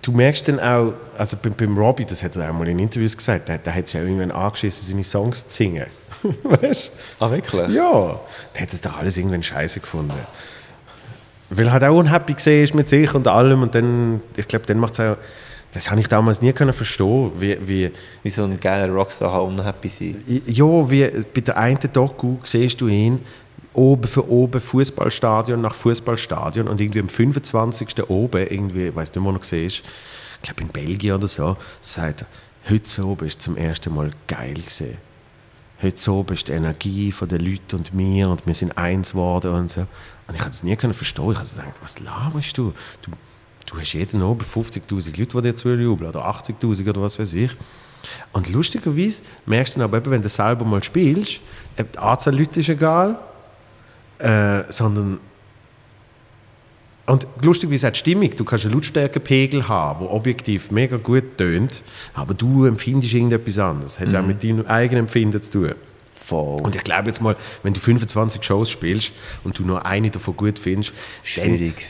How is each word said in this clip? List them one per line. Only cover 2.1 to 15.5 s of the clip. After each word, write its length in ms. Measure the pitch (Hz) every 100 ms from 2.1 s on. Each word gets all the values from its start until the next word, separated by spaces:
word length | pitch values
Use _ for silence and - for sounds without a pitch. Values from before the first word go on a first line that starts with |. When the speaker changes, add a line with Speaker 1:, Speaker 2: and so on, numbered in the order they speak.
| 90
Speaker 1:
hat 140 | 87 92
er 120 | 80
auch 60 |
mal 140 | 82 85
in 100 | 87
Interviews 380 | 107 117 110 -
gesagt, 320 | - 95 -
der, 100 | 82
der 160 | 85
hat 140 | 87 85
sich 60 | 80
ja 20 | 90
irgendwann 240 | 95 92
angeschissen, 580 | - 98 107 104 - 92
seine 140 | 98
Songs 460 | 95 101 110 120 -
zu 80 | -
singen. 300 | 104 80 64 - - -
<laughs> 200 | 214 139
Weißt 480 | 277 156 269 - - - - -
du? 60 |
Speaker 2:
Ah, 60 | 113
wirklich? 380 | 139 - 95 87
Speaker 1:
Ja. 460 | 240 349 127 90 - - - -
Der 80 | -
hat 100 | -
das 80 | 90
doch 160 | - -
alles 200 | 85 92
irgendwann 260 | 95 90
scheiße 380 | 82 71 82 -
gefunden. 340 | - 80 73 71 - - - - - - - - - - - - -
Weil 160 | 92 113
er 60 |
halt 120 | 127
auch 120 | 135 165
unhappy 380 | 160 170 -
gesehen 280 | 139 156 147
ist 100 | 147
mit 160 | 151 143
sich 240 | 143 151
und 120 | 139 120
allem 360 | 101 131 131
und 120 | 120
dann, 460 | 117 120 120 117 113 - -
ich 100 | 101
glaub, 200 | 110 -
dann 120 | 107
macht's 220 | 113 117
auch, 160 | 113 104 - - -